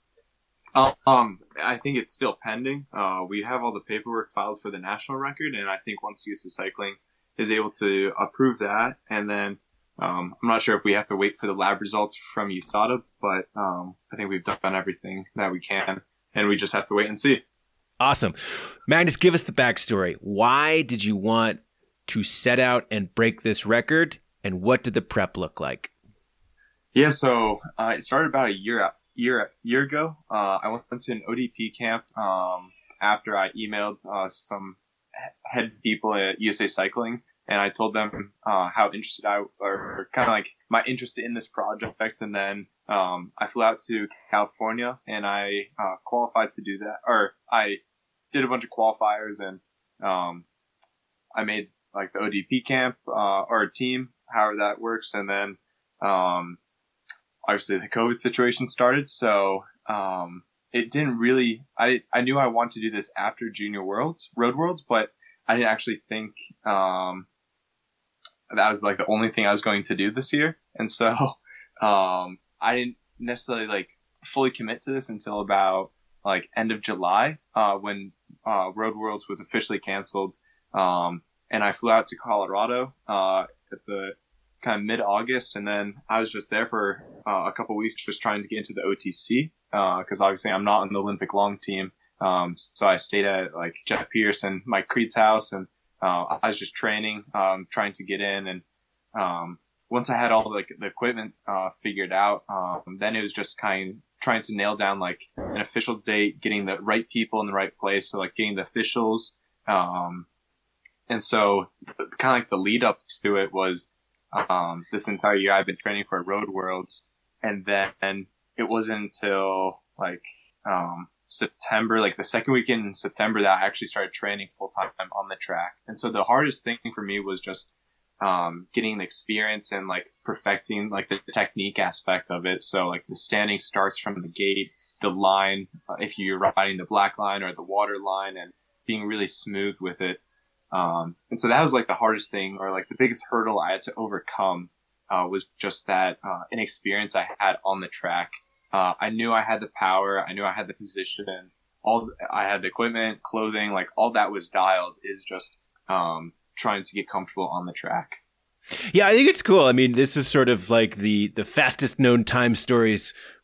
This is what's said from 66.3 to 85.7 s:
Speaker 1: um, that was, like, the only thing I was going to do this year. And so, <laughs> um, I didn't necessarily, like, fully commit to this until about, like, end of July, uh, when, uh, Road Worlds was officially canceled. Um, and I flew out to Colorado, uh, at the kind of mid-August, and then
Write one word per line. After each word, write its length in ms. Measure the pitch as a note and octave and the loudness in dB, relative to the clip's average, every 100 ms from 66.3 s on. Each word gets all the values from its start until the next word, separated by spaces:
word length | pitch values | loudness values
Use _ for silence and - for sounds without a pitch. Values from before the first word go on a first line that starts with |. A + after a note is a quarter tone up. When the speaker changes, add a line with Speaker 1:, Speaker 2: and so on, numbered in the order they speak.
| - - - G#2+ | -14 -20 -10 -2
Speaker 1:
um, 640 | G2+ F#2+ F#2 F#2 F#2 F2+ _ _ _ _ _ _ _ _ _ - - _ | 2 2 0 -4 -6 -12 _ _ _ _ _ _ _ _ _ -20 -20 _
that 160 | A2 G#2 | 2 4
was, 140 | G2+ | 4
like, 140 | G#2 G2 | 0 0
the 100 | G2 | 0
only 240 | G#2+ A2 | 2 2
thing 160 | A2+ G#2 | 2 2
I 40 | |
was 100 | G2+ | 2
going 220 | A2 G2+ | 2 0
to 120 | - G2 | -2 -2
do 160 | G2 | -2
this 200 | A#2 C3 | -2 -2
year. 280 | C#3+ D#3 - _ - | 2 0 -2 _ -8
And 160 | A2 | -4
so, 180 | - A2+ | 2 2
<laughs> 720 | A#2+ C3+ - _ - - _ | 4 0 -2 _ -20 -20 _
um, 580 | G#2+ G2+ F#2 F#2 F#2 F#2 _ _ | 4 4 4 0 -4 -10 _ _
I 140 | G#2 B2 | 0 0
didn't 220 | B2 A#2 _ _ | -2 -8 _ _
necessarily, 500 | A#2+ A#2+ - A#2 A2 | -8 -6 -4 -4 -2
like, 220 | G2+ F#2 _ _ _ | -4 -4 _ _ _
fully 280 | - - C3 | -6 2 2
commit 300 | - A2+ A#2 | 2 -6 -6
to 80 | - | -4
this 180 | C3+ B2 | -6 -4
until 300 | G#2+ - G#2 | -8 -6 -6
about, 520 | G2+ G2 F#2+ F#2 F#2+ _ _ _ | 2 4 4 2 -2 _ _ _
like, 260 | G2+ F#2 - - | -2 -2 -2 -4
end 160 | A2 | -2
of 100 | A2 | -2
July, 580 | G#2+ F#2+ F2+ G2 C3+ D#3 _ A2+ | -4 -2 2 4 2 0 _ 0
uh, 200 | G#2 G2 | 2 2
when, 360 | G#2 G2+ G2 - _ - A2+ | -4 -8 -10 -18 _ -12 -2
uh, 260 | G2+ F#2 G2 | 0 -2 -2
Road 200 | A2 G#2+ | -4 -4
Worlds 320 | G#2+ G#2 - | -6 -6 -8
was 140 | G2+ | -12
officially 380 | G2 A2+ - G#2 | -4 -4 -2 -4
canceled. 560 | - G2 G2 G2 F#2+ - _ _ _ | -4 -6 -4 -4 -6 -8 _ _ _
Um, 500 | G2 F#2 F2+ F2 F2 - _ _ | 0 2 2 0 -4 -10 _ _
and 140 | A2+ | 0
I 100 | G#2 | 0
flew 180 | F#2+ A#2 | 0 4
out 160 | A2+ - | 4 4
to 80 | A2+ | -6
Colorado, 800 | A#2+ G#2 F#2+ G2 A2+ B2 C3 - - | -2 -2 0 0 0 0 -4 -8 -4
uh, 380 | G2+ F#2+ F#2+ - - _ | 0 2 0 -2 -10 _
at 140 | F#2+ - | -18 -10
the 240 | G2+ F#2+ - _ _ _ _ | -8 -8 -12 _ _ _ _
kind 180 | B2 G#2+ | -2 -2
of 40 | G#2 | -2
mid-August, 720 | A#2 G2+ G#2 A#2 B2+ - G#2 | -2 0 0 0 -4 -4 -8
and 120 | |
then 280 | G2+ | -4